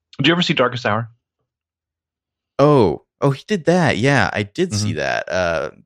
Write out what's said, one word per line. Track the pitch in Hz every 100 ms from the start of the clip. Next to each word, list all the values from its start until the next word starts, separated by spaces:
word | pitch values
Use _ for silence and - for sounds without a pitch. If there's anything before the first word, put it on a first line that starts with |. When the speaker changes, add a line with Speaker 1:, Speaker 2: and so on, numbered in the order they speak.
| _ -
Speaker 1:
Did | 143
you |
ever | 175
see | 175
Darkest | 156 120 123
Hour? | - 107 117 _ _ _ _ _ _ _ _ _ _ _ _ _ _ -
Speaker 2:
Oh, | 143 147 95 64 _ _
oh, | 143
he | 135 -
did | 208 147
that. | 180 147 80
Yeah, | 131 139 95
I | 98
did | 101 - 180
see | 101 104
Speaker 1:
Mm-hmm. | 78
Speaker 2:
that. | 67 58 -
Uh, | 90 87 80 67 -